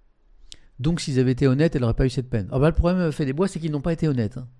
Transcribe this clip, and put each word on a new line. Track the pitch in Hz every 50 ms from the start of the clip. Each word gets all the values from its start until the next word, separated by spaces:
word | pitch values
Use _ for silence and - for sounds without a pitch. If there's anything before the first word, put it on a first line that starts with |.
| _ _ _ _ _ _ - - - - - - - _ _ -
Donc, | 123 156 175 165
s'ils | - - 131 127
avaient | 127 127 131
été | 127 143
honnêtes, | 135 127 135 156 170 -
elle | 143
n'aurait | 123 117 113
pas | - 139
eu | 131
cette | - 139 120 -
peine. | - 110 95 -
Ah | 131
bah, | 131 139
le | 160 170
problème, | - 165 170 185 180
euh, | 180 160
fait | 135 - 156
des | 131 135
bois, | 151 196
c'est | 190 - 170
qu'ils | 156 160
n'ont | 151 143
pas | 131 175 165
été | 160 165
honnêtes, | 156 139 123 110 101 -
hein. | - 127 120 -